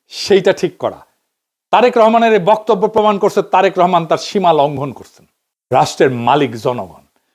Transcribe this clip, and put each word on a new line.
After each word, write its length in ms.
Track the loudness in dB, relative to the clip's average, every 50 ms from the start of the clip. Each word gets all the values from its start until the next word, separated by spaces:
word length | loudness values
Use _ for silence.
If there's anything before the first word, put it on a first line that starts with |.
| _ _
সেইটা 440 | -16 -14 -2 0 0 2 2 0
ঠিক 260 | 0 0 -4 -6 -6 _
করা। 280 | -8 -8 -8 -8 -18 _ _ _ _ _ _ _ _ _ _ _ _ _
তারেক 280 | 0 2 2 2 2 4
রহমানের 340 | 2 4 4 2 2 2
এই 60 | 2 2
বক্তব্য 500 | 2 2 0 0 0 -2 -2 0 0 -2
প্রমাণ 300 | 0 0 0 0 0 0
করছে 240 | -2 -2 -2 -2
তারেক 360 | -2 0 0 2 2 0 0 0
রহমান 280 | 0 2 2 0 0
তার 120 | -2 -4 -4
সীমা 340 | -4 -4 -4 0 0 2
লঙ্ঘন 400 | 2 2 0 0 -2 -6 -8 -10
করছেন। 340 | -10 -14 -20 -20 _ _ _ _ _ _ _ _ _ _ _ _
রাষ্ট্রের 380 | 0 0 0 0 0 0 0 0
মালিক 460 | 0 -2 0 0 0 0 0 -2 -4
জনগণ, 440 | -6 -6 -6 -6 -6 -10 -14 -18 -20 _ _ _ _ _ _ _